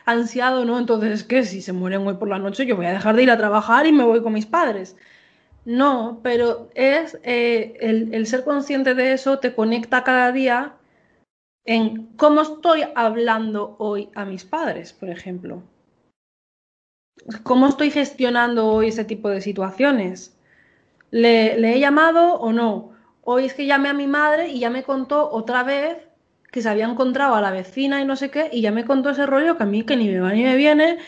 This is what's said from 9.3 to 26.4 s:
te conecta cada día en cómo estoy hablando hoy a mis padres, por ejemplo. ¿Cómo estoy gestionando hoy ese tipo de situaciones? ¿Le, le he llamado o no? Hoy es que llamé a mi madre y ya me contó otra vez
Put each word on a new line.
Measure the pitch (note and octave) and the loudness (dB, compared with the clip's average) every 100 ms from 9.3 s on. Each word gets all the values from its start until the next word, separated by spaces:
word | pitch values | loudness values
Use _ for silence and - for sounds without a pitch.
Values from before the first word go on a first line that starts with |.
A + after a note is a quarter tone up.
| C4+ | -2
te | B3 | -2
conecta | B3 A3 A3+ A3+ B3+ | 0 0 -2 0 -2
cada | B3+ B3+ B3 | 2 2 2
día | C4 C4 B3 D4 - _ _ _ _ _ _ _ _ | 2 0 0 -4 -12 _ _ _ _ _ _ _ _
en | - A3+ A3 A3+ - - | -2 0 0 -4 -12 2
cómo | D4+ D4+ | 4 4
estoy | D#4 - F4 D#4+ - | 2 -2 0 0 0
hablando | A#3+ A3+ A3+ A#3 A3 A3 G#3 G#3 - | -2 -2 0 0 0 -2 -6 -8 -8
hoy | G#3+ G#3 G#3 | -6 -6 -8
a | G#3 | -12
mis | G3 F#3+ | -12 -12
padres, | - D#4 C#4+ E3+ E3+ | -10 -6 -6 -8 -12
por | - F#3+ | -16 -14
ejemplo. | E3+ F#3+ F3+ F3+ F3+ F3+ _ _ _ _ _ _ _ _ _ _ _ _ _ _ _ - G#3+ | -12 -12 -12 -12 -16 -20 _ _ _ _ _ _ _ _ _ _ _ _ _ _ _ -18 -10
¿Cómo | - B3+ C#4 | 0 4 4
estoy | C#4 D4 | 4 0
gestionando | D4 C4+ - B3 A#3+ A#3+ A#3 A3 | 0 -2 0 0 2 0 2 2
hoy | A3 A3 | 2 0
ese | A3 | -2
tipo | G#3+ G#3+ G#3 | -6 -6 -4
de | G3 | -4
situaciones? | G3+ G3 F#3+ F#3+ C#4+ C4 F#3 F#3 - _ _ _ _ _ _ _ _ | -4 -6 -6 0 0 2 -2 -8 -18 _ _ _ _ _ _ _ _
¿Le, | A3+ A#3 A3+ A3 A3+ | 2 4 4 4 2
le | A3+ | 2
he | B3 | 2
llamado | C#4+ D4 E4 E4 E4+ | 2 4 4 6 4
o | F4 A#3 | 2 -2
no? | A3+ A3+ F#3+ - - _ _ | 0 0 -2 -8 -20 _ _
Hoy | - B3 | -2 0
es | C4 | 0
que | C4 C#4 | -2 0
llamé | C#4 C#4+ | 2 2
a | |
mi | C#4+ C#4 | -2 -2
madre | C#4+ D4+ D#4 E4+ | 0 2 0 -2
y | C4 | -4
ya | A#3 | -4
me | B3+ | -4
contó | C4 C4+ C4 D4 D4+ | -4 -6 -2 -2 -2
otra | A3+ A3 B3 | -4 -2 -2
vez | B3+ C#4 D4+ E4+ - _ _ _ | 0 -2 -4 -6 -14 _ _ _